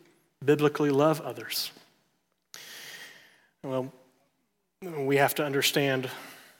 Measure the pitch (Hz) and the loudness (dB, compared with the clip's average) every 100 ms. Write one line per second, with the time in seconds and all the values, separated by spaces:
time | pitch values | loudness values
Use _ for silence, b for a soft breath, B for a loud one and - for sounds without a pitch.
0 | _ _ _ - 135 147 147 147 147 139 | _ _ _ -6 2 4 4 2 2 4
1 | 156 151 147 113 - - - - - _ | 4 2 -4 -10 -8 -6 -6 -10 -20 _
2 | _ _ _ _ _ - B B B B | _ _ _ _ _ -20 B B B B
3 | B B B B B B 143 131 131 - | B B B B B B -6 -4 -4 -8
4 | _ _ _ _ _ _ _ - 185 156 | _ _ _ _ _ _ _ -14 -10 -4
5 | 135 139 139 - 147 139 - 156 139 131 | 2 4 4 2 -2 2 2 2 2 2
6 | 127 B B B B B | -2 B B B B B